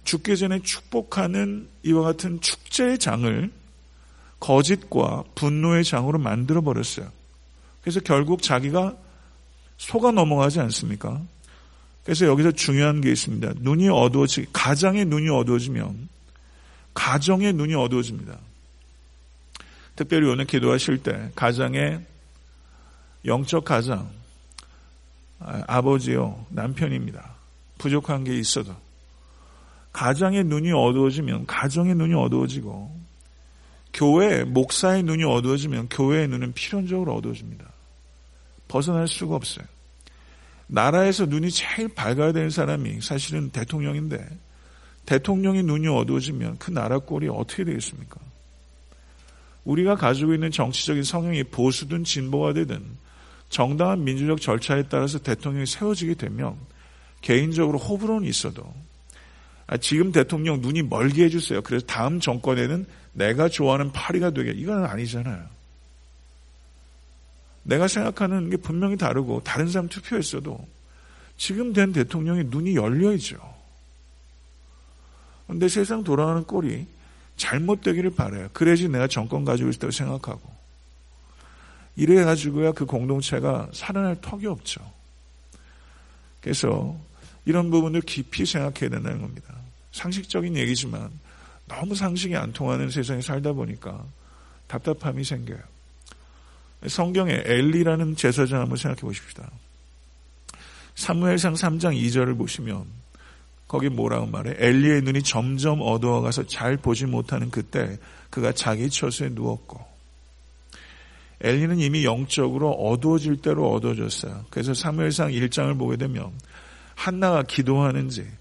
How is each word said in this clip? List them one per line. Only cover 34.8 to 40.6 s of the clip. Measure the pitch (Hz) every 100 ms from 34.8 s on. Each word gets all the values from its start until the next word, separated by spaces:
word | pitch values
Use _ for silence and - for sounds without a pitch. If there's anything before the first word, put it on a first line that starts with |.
| 185 190
눈이 | 165 160
어두워지면 | 156 120 127 139 151 120 117
교회의 | - 135 156 143
눈은 | 123 123
필연적으로 | 123 - 202 180 185 165
어두워집니다. | 110 113 113 110 107 - - - - - - - - - - -
벗어날 | 131 156 165 165
수가 | - 165 147
없어요. | 113 - - - - - - - - - - -